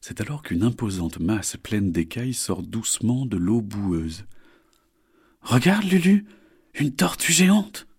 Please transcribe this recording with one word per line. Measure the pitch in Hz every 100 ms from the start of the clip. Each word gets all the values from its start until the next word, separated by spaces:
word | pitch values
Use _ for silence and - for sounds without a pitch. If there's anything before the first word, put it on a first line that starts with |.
C'est | - -
alors | 110 147
qu'une | - 87
imposante | 110 123 110 95 85 -
masse | 85 107 92 -
pleine | - 107 101
d'écailles | 85 82 - 123
sort | 120 - 90
doucement | 87 98 110 - 110 123 131
de | 101
l'eau | 90 117
boueuse. | 107 101 101 85 80 80 101 - - _ _ _ _ _ _ _ _ _
Regarde, | - 120 170 202
Lulu, | 202 185 175 202 - - _ _ _
une | - 147
tortue | - 180 - 170
géante! | 170 185 208 202 - -